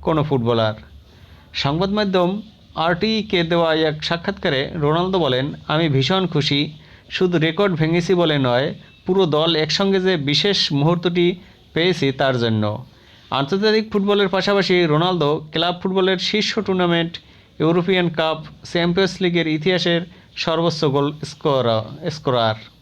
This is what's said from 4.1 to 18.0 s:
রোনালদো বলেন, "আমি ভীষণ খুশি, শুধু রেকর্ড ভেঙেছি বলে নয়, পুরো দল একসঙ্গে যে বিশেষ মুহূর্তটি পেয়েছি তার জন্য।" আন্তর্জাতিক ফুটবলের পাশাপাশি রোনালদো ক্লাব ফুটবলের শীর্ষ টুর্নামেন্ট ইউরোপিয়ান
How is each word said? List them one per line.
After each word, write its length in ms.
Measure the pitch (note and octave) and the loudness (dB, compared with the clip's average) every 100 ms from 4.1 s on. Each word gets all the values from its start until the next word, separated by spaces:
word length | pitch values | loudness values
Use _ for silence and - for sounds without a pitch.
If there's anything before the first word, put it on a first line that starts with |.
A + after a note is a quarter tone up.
| E3+ F3 G3 F#3 C#3 C#3 | -4 -4 -4 -2 -2 -2
রোনালদো 460 | F3 D3 D#3+ F#3 F#3+ | -2 0 0 0 0
বলেন, 340 | D3+ B2+ C#3 - - | 2 0 -2 -6 -4
"আমি 220 | D#3 E3 | 0 2
ভীষণ 380 | C3+ C3 F#3+ F#3 | 2 2 0 0
খুশি, 460 | D#3 D3 C#3+ D3+ - - - - | -2 0 0 -2 -6 -20 -20 -12
শুধু 280 | - F#3 F3 | -2 0 2
রেকর্ড 360 | D#3+ D#3+ G3+ | 0 0 0
ভেঙেছি 400 | D#3+ D#3 E3+ F3 | 2 0 0 2
বলে 240 | F3+ E3+ D3 | 2 2 2
নয়, 360 | C3 B2 D3 F#3+ - - - | 2 2 0 -6 -16 -16 -2
পুরো 200 | F#3 F#3 | 0 2
দল 300 | D3+ E3 E3 | 2 2 0
একসঙ্গে 440 | D#3 - G3 G3 | 0 0 2 2
যে 180 | F#3 F#3 | 2 0
বিশেষ 540 | C#3 D3 G3+ G3 - | 0 0 0 0 0
মুহূর্তটি 640 | C#3+ D3+ F3 F3+ F3 F3 F3+ - - - | 0 2 2 0 2 0 0 -12 -20 -8
পেয়েছি 380 | - F3 F3+ C#3 | -2 0 2 -2
তার 260 | C3 C#3 B2+ | 0 0 2
জন্য।" 480 | A#2 A2 G#2+ G#2+ - - - - - | 0 0 0 -4 -12 -20 -20 -20 -6
আন্তর্জাতিক 600 | B2+ C#3+ G3 G#3+ G#3+ A3 | -4 -2 0 2 2 0
ফুটবলের 380 | G#3 G3 G3+ G3 | -2 0 2 2
পাশাপাশি 560 | F#3+ F#3 G3+ F#3+ F3+ F3 | 0 0 0 2 2 4
রোনালদো 600 | D3 F3 F#3 D3 D#3 D#3 | 2 2 2 0 0 -4
ক্লাব 280 | D#3+ E3+ F3 | -4 -2 -2
ফুটবলের 340 | F#3+ F#3 F#3 F#3 | -2 0 2 0
শীর্ষ 420 | - G#3+ G#3 - | -2 -2 -2 -4
টুর্নামেন্ট 600 | G3 F#3 F3+ E3+ E3+ - - - - - | -2 0 2 2 0 -6 -18 -20 -20 -2
ইউরোপিয়ান 500 | D#3+ E3+ F3 F#3 | 0 2 2 2